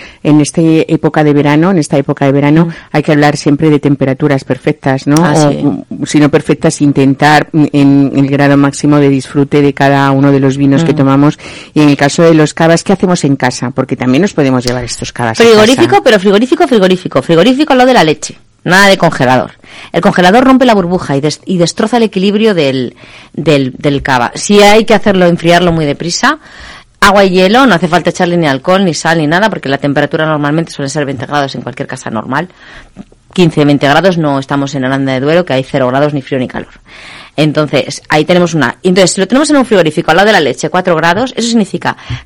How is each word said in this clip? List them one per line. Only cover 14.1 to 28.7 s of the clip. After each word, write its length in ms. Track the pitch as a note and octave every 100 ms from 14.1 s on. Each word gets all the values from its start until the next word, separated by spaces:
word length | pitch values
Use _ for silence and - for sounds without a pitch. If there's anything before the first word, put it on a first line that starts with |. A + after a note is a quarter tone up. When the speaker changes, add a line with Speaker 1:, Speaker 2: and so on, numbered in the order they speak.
| C3
Speaker 1:
nos 100 | G3
podemos 320 | - C#3 B2+ B2
llevar 180 | B2
estos 300 | A#2+ - -
cavas 260 | - A#2+ A2+
a 40 | A#3
Speaker 2:
Frigorífico, 460 | G#3+ G#3+ C4 E4+
Speaker 1:
casa. 100 | G4
Speaker 2:
pero 160 | G4 G#3+
frigorífico, 480 | G3+ G3 B3+ D#4+ E4+
frigorífico. 540 | A3+ F#3 F#3 - C#3
Frigorífico 500 | - E3 G#3 C4 D#4
al 60 | B3+
lado 100 | B3+
de 60 |
la 100 | A#3
leche. 340 | D#3+ D3 - - _ _ D#3+
Nada 220 | F#3 G3+
de 100 | F#3+
congelador. 540 | E3 - B2+ B2+ - - - - -
El 80 | E3+
congelador 420 | F#3 - F3+ A3+
rompe 220 | C4+ C4 B3+
la 80 | G#3
burbuja 400 | E3+ F3+ - C#3
y 60 |
des-, 180 | D3+ - -
y 120 | F3+
destroza 380 | E3 - A3 A#3+
el 80 |
equilibrio 500 | A3 F#3+ G3+ G3+ A3
del, 400 | F3+ C#3 C3 A#2+ - - - -
del, 420 | - D3 C#3+ C3 -
del 240 | D3 C#3
cava. 300 | - B2+ A#2+ -
Si 260 | - G3+
hay 220 | G3+ A3
que 100 | A3
hacerlo, 340 | G#3 A3 F#3+ F3
enfriarlo 440 | E3+ E3 F3 F3
muy 140 | E3 D3
deprisa, 540 | C#3 E3 - B3 D#4 - - - - - -
agua 240 | G3+ G3+
y 60 | G3
hielo, 360 | F#3 F#3 A#3 C4+
no 100 | E3+
hace 120 | E3+
falta 220 | E3+ E3
echarle 260 | - F3 F3
ni 120 | D#3
alcohol, 360 | C3+ F3+